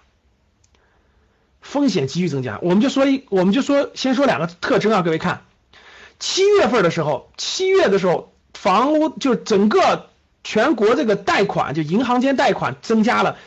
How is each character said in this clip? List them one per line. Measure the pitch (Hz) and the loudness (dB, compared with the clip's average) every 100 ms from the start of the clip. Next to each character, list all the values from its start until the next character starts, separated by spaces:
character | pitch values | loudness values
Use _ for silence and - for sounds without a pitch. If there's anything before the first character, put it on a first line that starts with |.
| _ _ _ _ _ _ _ _ _ _ _ _ _ _ _ _ | _ _ _ _ _ _ _ _ _ _ _ _ _ _ _ _
风 | - 285 285 | -8 -2 0
险 | 185 135 | 0 -2
急 | 170 | -2
剧 | 175 | -4
增 | 139 | -4
加， | 123 104 | -6 -4
我 | 175 | 0
们 | 190 | 2
就 | 262 | 2
说 | 269 277 | 2 0
一， | 269 - | 0 -2
我 | 190 | 0
们 | 185 | 2
就 | 202 | 0
说， | - 277 - - | 0 0 -2 -4
先 | 254 254 | -2 0
说 | 269 | 0
两 | 135 | 0
个 | 170 | -4
特 | - - 220 | -6 -2 0
征 | 208 | 2
啊， | 208 | 0
各 | 170 | 0
位 | 160 | -2
看， | 170 127 _ _ _ - - - - - | -4 -8 _ _ _ -20 -20 -20 -20 -12
七 | - 349 392 | -6 0 4
月 | 415 254 | 4 4
份 | 233 | 2
的 | 170 | 0
时 | 170 | 0
候， | 151 127 - - | -2 -4 -8 -12
七 | - - 370 | -8 -4 0
月 | 381 285 | 2 2
的 | 190 | 2
时 | 175 | 0
候， | 160 - _ _ | -2 -4 _ _
房 | - 202 190 269 | -6 0 2 2
屋， | 302 311 | 2 0
就 | - 269 233 | -2 -2 -2
整 | - 196 208 | 0 2 2
个 | 381 285 180 - _ _ _ | 4 2 0 -6 _ _ _
全 | - 214 262 240 | -6 0 0 2
国 | 214 262 | 2 2
这 | 233 | 0
个 | 196 | -2
贷 | - 320 196 | 0 0 0
款， | 165 - | -2 -4
就 | 151 | -4
银 | 151 196 240 | -2 -2 0
行 | 247 | 0
间 | 262 277 | 0 0
贷 | 262 | 0
款 | 185 135 135 | 0 -4 -6
增 | - 226 | -2 0
加 | 214 214 | 2 2
了 | 180 - | -2 -4